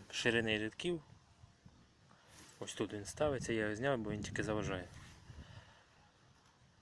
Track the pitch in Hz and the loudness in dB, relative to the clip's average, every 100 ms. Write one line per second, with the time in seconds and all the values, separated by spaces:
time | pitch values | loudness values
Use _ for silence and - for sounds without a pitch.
0 | 101 - 123 117 113 107 110 - 175 170 | -8 0 4 4 4 2 0 -2 -2 -2
1 | - - - - - - - - - - | -6 -20 -20 -20 -20 -20 -20 -20 -20 -20
2 | - - - - - - 104 - 101 104 | -20 -20 -20 -20 -18 -10 -6 -2 -2 -2
3 | 101 - 151 131 - 113 107 107 139 131 | -4 2 2 2 2 2 2 2 2 2
4 | 104 104 104 - 107 107 98 95 90 - | 2 -2 -2 -2 2 2 2 -2 -4 -12
5 | - - - - - - - - - - | -16 -18 -16 -16 -14 -16 -18 -20 -20 -20
6 | - - - - - - - - | -20 -20 -20 -20 -20 -20 -20 -20